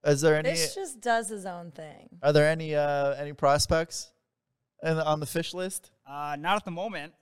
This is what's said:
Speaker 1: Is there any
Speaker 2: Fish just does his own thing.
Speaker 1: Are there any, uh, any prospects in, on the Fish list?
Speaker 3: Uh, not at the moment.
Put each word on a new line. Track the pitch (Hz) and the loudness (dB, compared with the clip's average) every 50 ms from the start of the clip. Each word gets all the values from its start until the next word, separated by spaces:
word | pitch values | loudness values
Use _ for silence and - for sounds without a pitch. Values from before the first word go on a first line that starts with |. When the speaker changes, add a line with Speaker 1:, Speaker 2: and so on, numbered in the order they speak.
| - | 4
Speaker 1:
Is | 151 147 135 | 2 2 4
there | 147 165 151 | 4 4 4
any | 151 - 262 | 4 2 0
Speaker 2:
Fish | - 165 160 - - | 0 0 -2 -2 -4
just | 392 392 349 - 226 | -6 -8 -10 -10 -6
does | - 240 233 226 226 196 | -2 0 0 0 -2 -4
his | 220 202 180 | -10 -10 -10
own | 190 175 175 175 170 | -10 -10 -10 -12 -14
thing. | - - 160 151 - - - - - - - | -14 -16 -16 -16 -18 -20 -20 -20 -16 0 2
Speaker 1:
Are | 143 151 | 4 6
there | 151 147 | 6 6
any, | 156 160 160 160 156 151 | 6 2 0 -2 -2 0
uh, | 147 147 147 143 143 139 139 139 | 0 2 2 2 2 0 0 0
any | 135 147 147 147 | -2 -6 -10 -6
prospects | - - 139 143 147 - - 170 160 165 - - - - - _ _ _ _ _ _ _ _ _ _ _ _ _ _ - | 2 4 4 4 4 4 2 2 0 0 -2 -8 -12 -14 -14 _ _ _ _ _ _ _ _ _ _ _ _ _ _ -2
in, | 160 160 160 | 0 0 0
on | 156 156 151 151 | 2 0 0 0
the | 151 | -2
Fish | - - 165 165 - - | -4 -4 -4 -4 -4 -6
list? | 180 185 190 190 - _ _ _ _ _ | -6 -8 -6 -8 -10 _ _ _ _ _
Speaker 3:
Uh, | - 139 143 147 147 147 143 | -14 -10 -8 -6 -6 -6 -4
not | 151 175 202 | 0 0 0
at | 214 - | 0 0
the | 196 | -6
moment. | 170 170 190 226 196 156 143 165 _ _ | -8 -6 -8 -6 -8 -10 -10 -12 _ _